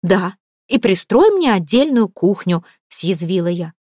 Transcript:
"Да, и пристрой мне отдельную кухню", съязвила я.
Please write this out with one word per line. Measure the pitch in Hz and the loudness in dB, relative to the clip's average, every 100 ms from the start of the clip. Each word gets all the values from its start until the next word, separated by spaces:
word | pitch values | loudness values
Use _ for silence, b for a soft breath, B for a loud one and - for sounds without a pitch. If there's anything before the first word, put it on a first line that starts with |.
"Да, | 175 190 180 - _ _ _ | 0 0 -2 -10 _ _ _
и | 240 | -2
пристрой | 226 185 - 226 415 | 0 -2 0 4 4
мне | 403 311 | 4 2
отдельную | 202 160 233 294 247 208 | 0 0 0 2 2 0
кухню", | - 175 196 - 170 b b _ | 0 -2 0 -2 -4 b b _
съязвила | - 165 175 165 185 170 | -8 -4 -4 -4 -2 -2
я. | 175 165 _ | -4 -8 _